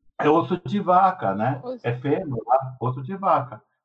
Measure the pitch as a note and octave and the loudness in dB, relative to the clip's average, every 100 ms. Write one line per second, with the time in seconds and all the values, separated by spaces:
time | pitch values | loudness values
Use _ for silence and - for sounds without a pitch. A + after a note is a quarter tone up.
0 | _ - D#3 E3 - F3 C3 G3+ F3 F3+ | _ -2 2 4 2 -2 -2 -2 4 4
1 | F#3+ F#3 G2 G2 A#2 C#3 B3 C4 A#2+ A#2+ | 4 2 -4 0 -2 -2 -8 -6 -4 -4
2 | C#3 D#3+ E3+ A#2 - C3 C3+ - A#2 C3 | -2 -2 -2 -6 0 0 0 -4 -4 -4
3 | C3 F#3+ F#3+ D3 B2 A2 _ _ | -8 -4 0 0 0 -12 _ _